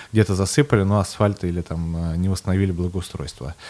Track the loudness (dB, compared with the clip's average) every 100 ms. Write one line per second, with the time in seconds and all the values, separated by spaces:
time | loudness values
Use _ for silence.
0 | 0 4 4 2 0 2 4 4 4 2
1 | 0 0 0 0 -4 -4 -4 -4 -4 -4
2 | -2 -2 -2 -2 0 0 0 0 -4 -4
3 | -8 -10 -10 -10 -12 -12 -14